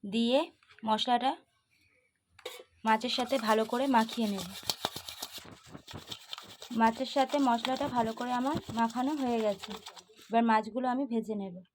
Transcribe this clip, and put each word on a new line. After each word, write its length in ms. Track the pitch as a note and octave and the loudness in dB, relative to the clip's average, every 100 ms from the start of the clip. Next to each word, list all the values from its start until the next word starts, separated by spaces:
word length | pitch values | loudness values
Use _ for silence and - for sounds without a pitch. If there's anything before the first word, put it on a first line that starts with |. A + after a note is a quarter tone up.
দিয়ে 340 | G3+ G#3+ A#3 C4 E4+ _ _ - A3 | -4 0 2 2 0 _ _ -10 -2
মশলাটা 440 | G#3+ A#3 A#3+ B3 E4 _ _ _ _ _ _ _ _ _ - - - - _ A3 | 0 2 2 2 -2 _ _ _ _ _ _ _ _ _ -16 -14 -14 -20 _ 2
মাছের 260 | A3 A#3+ A#3+ | 2 2 -2
সাথে 180 | B3 C4+ A3 | 0 0 4
ভালো 160 | A3 A3 | 4 4
করে 120 | A#3+ C#4 B3 | 0 4 4
মাখিয়ে 320 | A3+ - A3 | 4 2 0
নেব। 140 | G3 F3 G3 - - - - - - - - - - - - - - - - - - - - - A#3 | 0 -6 -10 -8 -6 -6 -8 -12 -12 -12 -12 -16 -20 -20 -20 -14 -16 -14 -16 -14 -14 -14 -18 -8 4
মাছের 300 | A3+ A3+ B3+ C#4+ | 4 4 -2 0
সাথে 200 | C4 D4 C4+ | 2 4 4
মশলাটা 380 | A#3 A#3 C4 C#4+ B3 | 2 0 -2 -2 0
ভালো 160 | A3+ A3+ | 0 -2
করে 140 | B3 B3 | -2 0
আমার 160 | C4 D#4+ - A3+ | 0 -2 -4 0
মাখানো 340 | A3+ A#3+ B3+ D4+ | 0 0 -2 0
হয়ে 180 | C4 A#3+ G#3+ | 0 2 0
গেছে, 260 | G3 - G3+ - - - - - | -2 -8 -12 -14 -20 -20 -20 -2
এবার 140 | A3+ A#3 | 2 4
মাছগুলো 360 | A3 A3 G#3+ B3+ | 4 2 -2 -2
আমি 100 | B3+ C#4 | -2 0
ভেজে 240 | A3+ G#3+ G#3 | -2 -2 -4
নেব। 140 | G3 F3+ F3+ | -6 -10 -18